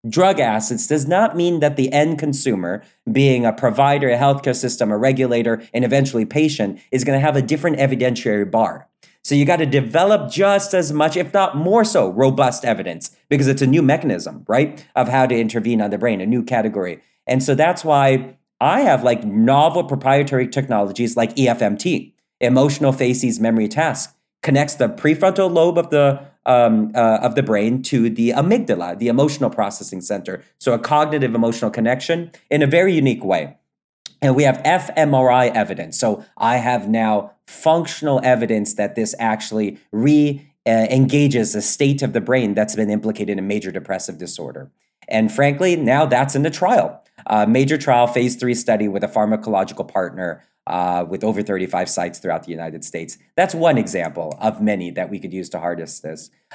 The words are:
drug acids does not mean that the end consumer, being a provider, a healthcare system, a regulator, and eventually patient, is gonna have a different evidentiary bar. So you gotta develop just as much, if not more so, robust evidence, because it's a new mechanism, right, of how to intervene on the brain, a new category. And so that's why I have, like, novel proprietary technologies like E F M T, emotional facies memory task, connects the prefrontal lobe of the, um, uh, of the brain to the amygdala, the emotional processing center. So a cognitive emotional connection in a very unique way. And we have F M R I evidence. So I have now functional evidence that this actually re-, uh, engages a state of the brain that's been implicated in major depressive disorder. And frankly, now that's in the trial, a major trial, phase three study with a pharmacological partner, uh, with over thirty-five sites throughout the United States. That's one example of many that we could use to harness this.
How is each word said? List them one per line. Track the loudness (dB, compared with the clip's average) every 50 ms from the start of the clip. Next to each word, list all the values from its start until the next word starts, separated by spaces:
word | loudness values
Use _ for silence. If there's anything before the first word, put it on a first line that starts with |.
| -10 -4
drug | 0 2 4 4 4 2
acids | 2 0 0 0 -2 -4 -6 -4 -4 -2
does | -2 -2 0 0
not | 2 2 2 2 0 0
mean | 0 0 0 2
that | 0 0 0
the | 0 -2 0 2
end | 2 2 2 0 -2
consumer, | -4 -4 -4 -4 -2 -2 -2 -2 -2 -4 -6 -6 -10 _ _ _ -6 -2
being | 0 2 4 4 4 2 2
a | 0 0
provider, | 0 0 0 2 2 2 2 2 2 2 0
a | 2 2
healthcare | 2 2 2 2 0 -4 -4
system, | -2 -4 -4 -2 -2 -2 -2
a | 0 0
regulator, | 0 0 2 2 0 0 2 0 0 0 -2 -4 -6 -6 -4
and | -2 0
eventually | 0 2 2 0 0 0 -2 -2
patient, | -2 0 0 0 0 0 -2 -4 -4 -6 -8 -10 -4
is | -4 -2 0
gonna | 0 0 2
have | 2 2 2
a | 0
different | 0 0 -2 -2 0 -2 0 0
evidentiary | 0 0 0 0 0 -2 -2 -2 -2 -2 0 -2 -2 0
bar. | 0 0 0 0 -2 -8 -16 _ _ _ _ _ _ _ -6
So | -2 2
you | 2 4
gotta | 4 2 2 2
develop | 0 0 0 0 0 0 2 4 4 2 2 0 -2
just | -2 0 2 4 4 2 0 0 0
as | 0 0 0 0
much, | 0 0 0 0 -2
if | -4 0 0
not | 0 0 0 0 -2
more | 0 2 4 2 2
so, | 2 2 0 0 0
robust | 2 2 2 2 4 2 2 0 0 -2 -2
evidence, | -2 -2 -2 -4 -8 -8 -10 -10 -12 _ _ _ -2
because | 0 2 2 2
it's | 2 2
a | 2 2
new | 4 4
mechanism, | 4 4 2 2 0 -2 -4 -4 -6 -10 -14 -12 -6 -2
right, | 0 0 0 0 -4 -12 -14 _ -2
of | -2 0 2
how | 2 2 2
to | 2 2 0
intervene | 0 0 -2 -2 -2 0 0 0
on | 0 -2
the | -2 -2
brain, | -2 -2 -2 -2
a | -2
new | -2 -2 -2
category. | -2 -2 -2 0 0 -2 -2 -4 -6 -6 -8 -12 _ _ _ _ -6 -2
And | -2 0 0
so | 0 2
that's | 2 2 2 2 0 0
why | 2 2 4 4 4 2 2 0 -4 -16 _ _ _ _ -2
I | 0 2 2 2
have, | 4 2 2 2 2
like, | 2 0 0 -2
novel | -2 0 2 4 4 6 4 4 4 2 0 -2
proprietary | -2 -4 -2 0 2 2 2 2 2 0 -2 -2 -2
technologies | -2 -4 -2 -2 0 0 0 -2 -2 -4 -4 -2 0 -2
like | -2 -2 0 0
E | 0 2
F | 2 2
M | 0 -2 -2 -2
T, | -4 -2 -4 -4 -6 -8 _ _ _ _ _ -4
emotional | 0 2 4 4 4 2 2 0 0 0 0
facies | 2 0 0 0 0 -2 -2 -2 0
memory | 0 0 2 0 0 -2
task, | -2 -2 -2 -2 -2 -6 -8 -12 _ _ _ _ _ _
connects | -4 0 2 2 0 0 -2
the | -2 -2 -2
prefrontal | -2 -2 0 0 0 2 2 2 2 2 0 0 2
lobe | 2 2 2 2 0
of | 0 0
the, | 2 4 4 4 2 0 -6 -16 _ _ 0
um, | 2 4 6 6 6 4 2 0 0 0
uh, | 2 2 4 4 2
of | 0 0 0
the | 0 0
brain | 0 2 0 2 0 0 -2 -4
to | -2 0 2 2 2
the | 0 0 0 0
amygdala, | 2 2 2 2 2 2 2 0 -2 -2 -2 -6 -6 -4
the | -2 0
emotional | 2 2 2 2 0 0 -2 -2
processing | 0 -2 -4 -4 -4 -8 -12 -12 -12 -10
center. | -8 -6 -8 -8 -8 -10 -12 -12 -14 _ _ -6
So | -2 -2 -2
a | 0
cognitive | 0 0 2 2 2 2 0 -2 -2 0 0
emotional | 0 0 0 0 -2 -4 -4
connection | -2 -2 0 0 0 -2 -2 -4 -4 -4 -4 -10 -14 -16 _ -2
in | 0 2 2
a | 4
very | 4 4 4 4 2
unique | 2 2 2 0 0 -2
way. | -2 -2 -2 -2 -6 -12 _ _ _ _ _ _ _ _ _ -20 -20 _ -2
And | 0 2 2
we | 4 4
have | 4 2 2 2
F | 0 0 0 0 -2 0
M | 0 2 2 4
R | 4 4 6
I | 6 6 4 4
evidence. | 2 0 -2 -2 -4 -10 -10 -10 -6 -2
So | -2 -2 -2 -2 -6 -14 _ -2
I | 0 0 0 0
have | 0 0 -2 -2 -2 0
now | 0 0 2 0 0 0 -2 -6 -12 _ _ -18
functional | -10 -4 0 2 2 2 0 -4 -8 -6 -2 0 0 0 2
evidence | 2 2 2 2 0 -2 -2 -2 -4 -4
that | -4 -4 -4 -4
this | -4 -6 -6 -4 -4
actually | -2 -2 -2 -2 -6 -6 -4 -4 -4 -4 -6 -8 _ _
re-, | -4 -2 2 4 4 4 4 2 0 -4 -10 _ _ _ -2 0
uh, | 2 2 2 2
engages | 2 2 2 4 4 2 2 2 2 0 0 -2 -2
a | -4
state | -4 -4 -2 0 0 0 0 0 -2
of | -2 -2
the | -2
brain | -2 0 0 0 0 0 0
that's | 0 -2 -2 -2
been | -4 -2 -2
implicated | -2 -2 -2 -4 -4 -4 -4 -4 -4 -4
in | -4 -4
major | -4 -6 -6 -6
depressive | -10 -10 -8 -6 -8 -6 -8 -10 -12 -12
disorder. | -12 -14 -12 -12 -12 -12 -12 -14 -18 -18 _ _ _ _ _ _ _ -4
And | -2 0 0 0
frankly, | 2 2 2 2 2 2 0 0 2
now | 2 2 2 4 4 4
that's | 2 2 2 0 0 0
in | 0 -2
the | -2
trial, | -2 -2 0 2 2 2 2 0 -4 -12 _ _ _ -14 -6
a | -2 0 2 2 4
major | 4 2 2 2 0 -2
trial, | 0 2 4 4 4
phase | 2 2 0 0 -2 -2
three | -2 -2 -2 -2
study | -2 0 0 0 0 0 -2
with | -4 -4 -4
a | -2
pharmacological | -2 0 0 0 0 -2 -2 -2 -2 -2 -2 -2 -6 -10 -10 -6
partner, | -4 -4 -4 -4 -6 -8 -8 -8 -8 -10 _ _ _ _ -10 -6
uh, | -4 -2 0 0 0 -2 -2 -4
with | -6 -4 -2
over | -2 -2 -2
thirty-five | -4 -4 -4 -4 -4 -4 -4 -4 -4 -4
sites | -4 -6 -6 -6 -8 -8
throughout | -6 -4 -4 -4 -6
the | -8
United | -12 -10 -10 -10 -12 -12 -14
States. | -12 -12 -12 -12 -12 -16 -20 _ _ -2
That's | -2 -2 -2 0
one | 0 2 2 4 2
example | 0 -2 -4 -6 -6 -6 -6 -8 -8 -8 -6 -4
of | -2 -2 -2 0
many | -2 -2 -2 -2 -6 -8
that | -8 -8 -8 -8
we | -8 -12
could | -12 -10 -10
use | -10 -10 -10
to | -10 -6
harness | -6 -6 -6 -6 -10 -12 -14 -14
this. | -14 -14 -14 -14 -16 -20 _ _ _ _